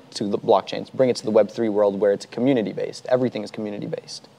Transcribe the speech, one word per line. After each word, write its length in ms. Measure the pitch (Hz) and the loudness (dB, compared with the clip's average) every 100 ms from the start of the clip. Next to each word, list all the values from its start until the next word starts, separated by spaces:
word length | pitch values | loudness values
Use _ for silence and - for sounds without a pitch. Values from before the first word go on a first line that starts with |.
| - | -10
to 140 | - 101 | -6 -4
the 100 | 110 | -2
blockchains, 540 | - 98 - 104 101 | 4 4 2 -6 -6
bring 160 | - 127 | 0 2
it 60 | 113 | 2
to 80 | |
the 80 | - | 2
Web 180 | 110 101 | 4 4
three 200 | - 113 | 2 0
world 280 | 104 101 98 | 2 2 4
where 120 | 101 | 2
it's 140 | 101 - | 2 -2
community-based. 800 | - 127 131 98 - - - - | -2 2 2 0 -4 -6 -8 -2
Everything 340 | 127 123 110 | 0 0 -2
is 80 | 101 | -8
community-based. 760 | - 107 101 - - - - - | -8 -8 -6 -8 -10 -12 -16 -18